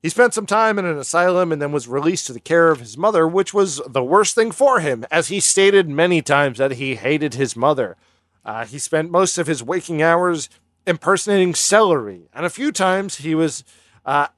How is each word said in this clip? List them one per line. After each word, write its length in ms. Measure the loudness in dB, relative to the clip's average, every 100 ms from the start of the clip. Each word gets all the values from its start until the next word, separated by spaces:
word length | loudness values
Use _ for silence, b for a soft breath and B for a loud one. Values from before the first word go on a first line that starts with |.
He 60 | -6
spent 240 | 2 2
some 120 | 2 -2
time 320 | 0 2 0
in 60 |
an 140 | -2 -6
asylum 560 | -2 0 2 2 0
and 80 | -2
then 100 | -2
was 160 | -4 -4
released 400 | -2 -2 -2 -6
to 60 |
the 80 | -12
care 300 | 0 4 4
of 100 | 2
his 160 | -4 -2
mother, 280 | 0 2 2
which 280 | 2 0
was 280 | 0 -2 -2 -4
the 160 | -4
worst 320 | 2 2 2 0
thing 160 | 0
for 300 | 2 2 4
him, 240 | 0 -4 -2
as 200 | -2 0
he 100 | -2
stated 480 | 0 4 6 4 2
many 340 | 2 2 2
times 360 | 2 2 2 0
that 140 | -2
he 220 | -2 -6 -4
hated 400 | -2 0 -2 -2
his 200 | -4 0
mother. 400 | 0 0 -2 -8 _ _ _ _
Uh, 220 | -12 -10 -10
he 120 | -10
spent 300 | -4 -2 0
most 260 | 0 0 -2
of 100 | -4
his 160 | -4
waking 380 | -4 -8 -6 0
hours 480 | 2 2 0 -4 -8 b _ _ -6
impersonating 720 | -4 0 0 2 2 2 0
celery, 680 | 2 4 4 2 -2 -12 -18
and 120 | -8 -8
a 40 |
few 240 | -4 -6
times 440 | 0 0 0 -4 -8
he 160 | -4
was, 300 | 0 0 -2 -16 b b b -2
uh, 220 | -2 -2